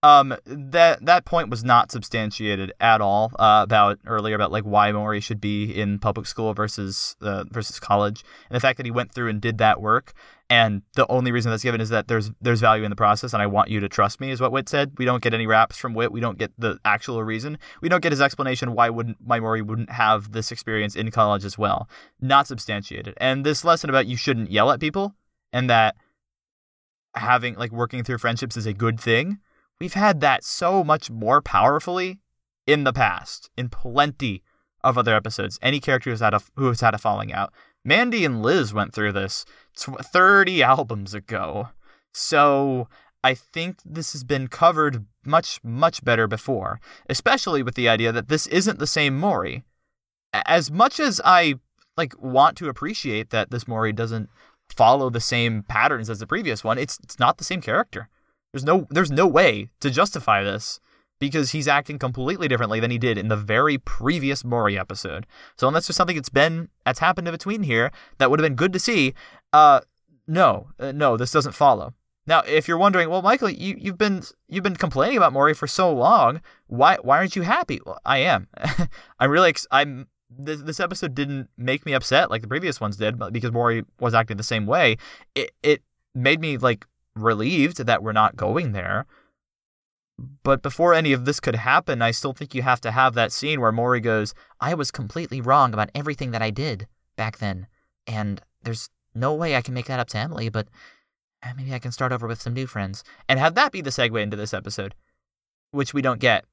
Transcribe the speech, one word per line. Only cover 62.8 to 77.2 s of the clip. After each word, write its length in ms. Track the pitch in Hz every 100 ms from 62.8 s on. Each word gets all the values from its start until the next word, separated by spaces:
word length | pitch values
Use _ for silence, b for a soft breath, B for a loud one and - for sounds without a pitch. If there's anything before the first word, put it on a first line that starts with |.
| 120
he 60 | 120
did 200 | 123 104
in 100 | 101
the 80 | 107
very 420 | 104 110 147 139
previous 640 | - - 127 165 135 139
Mori 340 | 120 120 107 98
episode. 480 | 92 98 95 80 - B B B
So 100 | 131
unless 200 | 156 -
there's 80 | 170
something 200 | 180 165
that's 140 | 135
been, 400 | 139 151 165 165 _ -
that's 140 | 131
happened 280 | 170 185 170
in 60 |
between 300 | 165 - 220
here 280 | 180 117 120 B B B
that 100 | 135
would 100 | 147
have 60 | 156
been 100 | 127
good 180 | 175
to 60 | 185
see, 360 | - 226 131 - B B _
uh, 280 | 151 151 139 - _ _ _ -
no, 400 | 160 170 98 - -
uh, 120 | 135
no, 260 | 143 147 113
this 140 | 123
doesn't 220 | 156 139
follow. 400 | - 143 113 78 - _ _ -
Now, 140 | 160
if 260 | - 151 151
you're 100 | 170
wondering, 320 | 202 185 165
"Well, 120 | 180
Michael, 280 | 185 262 214
you, 260 | - 190 -
you've 180 | 196 175
been, 240 | 208 190 - _ _
you've 160 | 175
been 120 | 196 175
complaining 420 | 165 131 151 254
about 160 | 170
Mori 220 | 135 143 151
for 120 | 143
so 240 | - 185
long. 480 | 143 127 220 123 151 b b b
Why, 300 | 120 147 190
why 160 | 120
aren't 180 | 143